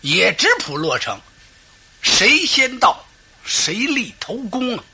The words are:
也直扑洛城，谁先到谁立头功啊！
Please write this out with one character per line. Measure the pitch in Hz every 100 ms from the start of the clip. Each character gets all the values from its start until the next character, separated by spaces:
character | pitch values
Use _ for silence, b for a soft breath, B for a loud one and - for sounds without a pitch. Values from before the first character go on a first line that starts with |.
也 | 139 165 -
直 | - 403 494
扑 | - 143
洛 | 160 123
城， | - 98 - - - - _ _ _ _
谁 | - - 208 302 339
先 | - 254 254
到 | 185 - - _ _ _ -
谁 | - -
立 | 196 285 - - -
头 | - 233 233
功 | 262 254 220
啊！ | -